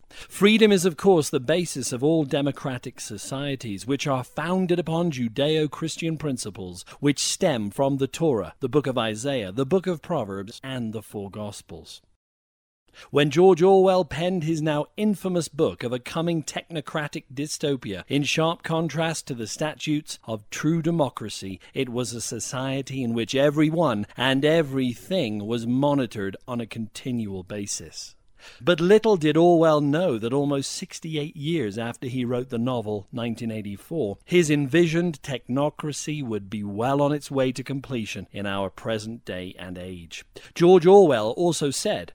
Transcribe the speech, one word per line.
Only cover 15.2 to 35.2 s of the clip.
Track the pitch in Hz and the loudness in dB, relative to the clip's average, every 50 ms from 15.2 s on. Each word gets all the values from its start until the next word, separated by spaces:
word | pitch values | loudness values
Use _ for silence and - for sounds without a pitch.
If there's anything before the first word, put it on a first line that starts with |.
| - 190 180 175 156 - | -2 -2 -2 -2 -2 -4
book | - 143 160 104 87 - | 0 0 0 0 0 -2
of | 135 117 | -6 -6
a | 123 123 | -6 -6
coming | - - - 170 165 170 170 160 - | -6 -6 -6 -4 -2 0 -2 -2 -4
technocratic | - - 175 - - 170 156 - - - 160 147 147 - 160 - - 127 | -6 -10 -10 -10 -8 -10 -10 -10 -6 -6 -6 -6 -6 -10 -12 -14 -12 -8
dystopia, | 135 147 151 - - - 143 143 127 - 110 95 87 - | -8 -6 -6 -6 -4 -2 -2 -2 -4 -6 -8 -8 -8 -6
in | - 127 143 | -2 0 0
sharp | 143 - - 160 160 165 175 - | 0 0 0 2 2 0 0 -4
contrast | - - 165 160 170 156 131 165 160 165 156 - - | -4 -2 -2 0 -2 -2 -2 -2 -2 -2 -4 -6 -8
to | - 139 | -8 -8
the | 117 110 - | -8 -8 -8
statutes | - - 156 151 151 - - 151 151 151 156 - - - | -6 -6 -6 -6 -6 -6 -4 -2 -2 -2 -2 -6 -14 -14
of | - - 113 107 - - | -8 -8 -8 -8 -8 -12
true | - - - 151 170 165 | -8 -2 0 0 2 2
democracy, | 151 170 170 165 139 123 - - 113 101 - - 101 95 92 - - - - | 2 0 2 2 0 -2 -2 -8 -10 -10 -10 -10 -10 -10 -10 -12 -12 -8 -4
it | 135 135 123 | -4 -4 -2
was | 117 123 123 110 | -2 -4 -4 -4
a | 120 113 | -6 -8
society | - - 127 107 - - - 127 131 135 135 139 127 - 135 135 | -8 -8 -8 -8 -8 -8 -6 -6 -4 -4 -4 -6 -6 -6 -6 -4
in | 123 117 | -4 -2
which | 117 117 113 - 131 | -2 -2 -2 0 2
everyone | 131 143 151 143 156 151 156 160 170 165 139 110 104 101 - - | 4 4 4 6 4 4 4 4 2 2 2 2 0 -4 -6 -4
and | - 123 135 131 135 143 | -2 0 2 2 4 4
everything | 151 160 170 156 135 135 135 131 123 117 - - - 185 185 139 107 107 104 101 | 4 4 4 2 0 0 -2 -2 -2 -4 -6 -6 -4 -2 -2 0 -2 -2 -4 -4
was | 110 117 120 113 | -4 -4 -2 -2
monitored | 117 123 131 143 147 143 139 127 107 - 110 98 98 95 - - | 0 0 2 2 2 2 2 0 -2 -4 -6 -6 -6 -6 -10 -10
on | - 123 120 | -8 -6 -6
a | 117 | -6
continual | 101 - 117 110 104 - - - 135 123 117 110 98 95 92 | -8 -8 -10 -10 -10 -10 -10 -8 -6 -4 -4 -4 -6 -8 -10
basis. | 90 - 107 107 104 104 - - 85 76 - - - - - _ _ _ _ _ - - - - | -10 -10 -8 -8 -8 -8 -8 -10 -12 -14 -16 -16 -16 -16 -18 _ _ _ _ _ -20 -20 -14 -4
But | 120 160 175 151 | 2 2 2 4
little | 170 185 214 214 - 220 208 | 6 6 6 6 6 4 2
did | 170 147 151 147 160 | 4 4 4 6 6
Orwell | 170 175 175 160 165 160 151 147 | 8 8 8 8 6 6 6 4
know | 147 143 143 165 190 175 123 110 | 4 2 2 2 2 0 0 0
that | 110 117 131 | -2 -2 0
almost | 143 143 143 143 139 131 - | 0 0 0 0 -2 -2 -6
sixty-eight | - - 190 - - - - 160 156 147 143 165 - | -8 -10 -12 -12 -14 -12 -10 -8 -6 -6 -6 -8 -10
years | 156 139 156 170 160 117 104 95 117 | -8 -4 -2 -2 -2 -2 -2 -4 -4
after | 113 117 117 - 143 123 | -6 -6 -8 -8 -8 -6
he | 123 127 123 | -4 -2 -2
wrote | 117 127 123 131 131 | -2 -2 -4 -4 -4
the | 123 113 | -4 -2
novel, | 117 127 127 117 104 104 107 101 98 - | -2 -2 -2 -2 -4 -4 -6 -6 -8 -8
nineteen | - 117 117 120 110 - 117 113 | -8 -6 -6 -6 -6 -6 -6 -6
eighty-four, | 110 110 98 101 101 - - - 170 160 117 101 98 - | -6 -6 -8 -8 -10 -12 -10 -8 -4 -2 -2 -2 -4 -8
his | - - 175 180 170 147 | -6 2 4 4 4 4
envisioned | 151 147 143 127 139 170 175 160 156 170 175 175 151 - | 2 2 2 2 4 4 4 4 2 0 0 -2 -4 -6